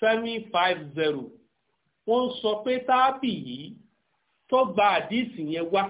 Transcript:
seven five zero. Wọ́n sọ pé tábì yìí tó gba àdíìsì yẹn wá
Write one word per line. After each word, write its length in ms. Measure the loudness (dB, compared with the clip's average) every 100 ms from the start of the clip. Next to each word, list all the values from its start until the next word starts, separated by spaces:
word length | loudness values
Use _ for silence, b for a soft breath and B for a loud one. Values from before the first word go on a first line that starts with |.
seven 480 | 0 2 -2 -6 -2
five 440 | 2 2 0 -6
zero. 300 | -2 0 0 -6 -16 _ _ _ _ _ _ 0
Wọ́n 200 | 0 0 -2
sọ 100 | -2 -2
pé 80 | -2 -2 2
tábì 440 | 4 4 2 -2 -4
yìí 300 | -6 -12 -14 -18 _ _ _ _ _ _ _
tó 60 | 2
gba 200 | 2 4 4 4
àdíìsì 440 | 0 -2 -4 -6 -6
yẹn 140 | -4 0
wá 120 | 0